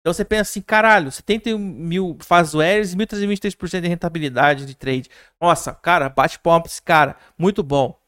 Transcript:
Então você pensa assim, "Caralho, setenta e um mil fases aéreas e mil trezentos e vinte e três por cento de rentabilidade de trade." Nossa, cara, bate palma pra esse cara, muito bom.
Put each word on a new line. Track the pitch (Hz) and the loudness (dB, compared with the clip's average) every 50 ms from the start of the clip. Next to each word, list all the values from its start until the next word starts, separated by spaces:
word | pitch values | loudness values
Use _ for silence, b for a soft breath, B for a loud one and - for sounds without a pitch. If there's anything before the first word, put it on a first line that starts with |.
Então | _ 165 175 | _ -2 -2
você | - 202 | -2 -2
pensa | - 214 214 202 | -2 0 -2 -2
assim, | - - 208 | -2 -6 -10
"Caralho, | - - 220 214 214 220 214 196 156 135 | -4 2 2 4 6 6 6 4 4 0
setenta | - - _ - 202 220 220 233 | -8 -10 _ -2 -2 -2 -2 -4
e | 220 | -4
um | 214 | -4
mil | 202 190 143 113 160 170 170 185 190 180 151 - | -6 -8 -10 -8 -6 -4 -2 -2 -2 -4 -6 -12
fases | - - 175 175 170 147 151 | -2 2 4 4 4 2 0
aéreas | 151 156 170 202 214 214 185 180 | 0 2 2 2 0 0 -2 -2
e | |
mil | 185 220 | -4 -4
trezentos | - 220 202 202 | -4 -4 -4 -2
e | |
vinte | 202 208 190 | -2 -2 -2
e | |
três | - 202 - | -4 -6 -6
por | _ - | _ -10
cento | 170 - 180 170 | -6 -6 -4 -2
de | 175 | -2
rentabilidade | 175 170 - 170 160 165 151 139 123 123 139 147 147 135 139 | -2 -2 -4 -6 -4 -4 -6 -4 0 2 2 2 2 0 -4
de | 135 131 | -14 -16
trade." | _ - 135 131 131 127 b b b b b b _ | _ -6 -4 -4 -4 -6 b b b b b b _
Nossa, | 165 170 165 - - 131 - | 0 2 2 0 -2 -10 -12
cara, | _ - 170 175 170 139 | _ -2 0 0 0 0
bate | 135 135 - 135 165 - - | 0 0 0 0 0 -2 -4
palma | _ 175 165 170 | _ 2 2 2
pra | 165 - | 2 -4
esse | - - | -14 -12
cara, | _ - 165 151 147 127 - b b b b | _ 2 4 4 4 2 0 b b b b
muito | - 160 196 196 - | -2 -2 0 0 -2
bom. | 175 135 143 139 131 120 - _ _ | -4 0 0 0 0 -2 -4 _ _